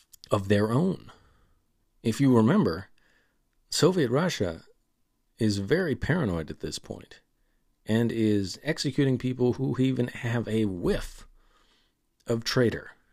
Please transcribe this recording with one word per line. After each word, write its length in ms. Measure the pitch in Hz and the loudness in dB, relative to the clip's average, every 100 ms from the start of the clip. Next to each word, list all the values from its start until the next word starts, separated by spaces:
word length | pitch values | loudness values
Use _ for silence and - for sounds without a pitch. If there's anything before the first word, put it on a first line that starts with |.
| _ - - | _ -14 -4
of 160 | 104 95 | -2 2
their 240 | 101 107 | 2 2
own. 400 | 127 190 - - - _ _ _ _ _ _ _ _ | 2 0 -2 -12 -20 _ _ _ _ _ _ _ _
If 200 | 113 110 | -4 2
you 120 | 135 | 6
remember, 540 | 117 110 202 110 82 - _ _ _ _ _ _ _ - | 6 6 4 2 -2 -10 _ _ _ _ _ _ _ -6
Soviet 400 | - 156 180 120 | 2 2 4 0
Russia 520 | 131 180 - 90 80 - _ _ _ _ _ _ - | 0 0 -2 -4 -6 -14 _ _ _ _ _ _ -2
is 200 | 110 101 | -2 0
very 380 | 98 165 175 - | -2 -2 -2 -4
paranoid 540 | - 175 110 85 76 | -2 0 0 -2 -6
at 120 | 76 | -10
this 180 | 76 - | -10 -10
point 400 | - - - - _ _ _ _ _ _ - | -12 -16 -16 -20 _ _ _ _ _ _ -2
and 260 | 113 117 | 0 0
is 480 | 113 107 104 95 - | 0 2 0 -2 -8
executing 540 | 147 - 147 147 135 123 | -6 -4 -4 0 0 0
people 360 | 127 127 123 | -2 0 0
who 220 | 120 139 123 | 0 -2 0
even 280 | 131 127 123 | 0 0 -4
have 400 | - 120 117 110 | -4 -4 -2 -2
a 180 | 110 104 | 0 0
whiff 600 | 90 - - - - - _ _ _ _ _ _ _ _ _ - | -2 -2 -2 -6 -14 -20 _ _ _ _ _ _ _ _ _ -4
of 180 | 117 | -4
traitor. 480 | - 127 117 85 - - _ | 0 2 2 0 -10 -20 _